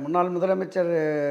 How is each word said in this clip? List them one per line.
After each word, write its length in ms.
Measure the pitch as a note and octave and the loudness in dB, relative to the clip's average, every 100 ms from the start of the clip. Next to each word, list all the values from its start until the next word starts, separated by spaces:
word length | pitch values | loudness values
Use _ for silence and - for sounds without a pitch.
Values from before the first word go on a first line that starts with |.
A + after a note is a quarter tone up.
முன்னாள் 320 | C#3 F3 F3+ | 0 0 0
முதலமைச்சர் 600 | F3 F#3 F#3+ F3+ F#3+ E3+ E3+ D#3 D3+ C#3+ | 0 0 0 -2 -2 0 2 0 0 -2